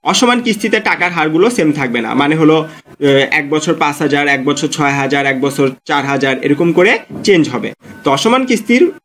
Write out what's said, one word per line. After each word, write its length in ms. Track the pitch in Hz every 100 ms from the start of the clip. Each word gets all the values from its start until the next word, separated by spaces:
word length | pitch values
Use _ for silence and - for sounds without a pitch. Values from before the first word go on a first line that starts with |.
অসমান 380 | 147 185 240 240
কিস্তিতে 400 | - 208 220 214
টাকার 320 | 208 175 180
হারগুলো 380 | 170 156 160 214
সেম 220 | 240 160
থাকবে 280 | 143 131 120
না, 140 | 113
মানে 220 | 123 143 160
হলো, 200 | 156 156
আহ, 460 | 156 - _ - 143 139 139
এক 200 | 156 143
বছর 240 | 151 151
পাঁচ 220 | 160 151 143
হাজার, 300 | 151 143 143
এক 160 | 139
বছর 240 | 131 147 151
ছয় 240 | - 143
হাজার, 340 | 139 135 139 139
এক 140 | 135
বছর 300 | 139 139 135 127
চার 220 | - 147 139
হাজার, 380 | 139 135 131
এরকম 280 | 147 147 170
করে 260 | 170 190 269 - -
চেঞ্জ 240 | - 185 147
হবে। 240 | 120 107 - - -
তো 60 | 151
অসমান 340 | 139 220 247 262
কিস্তির 460 | 226 220 247 349 -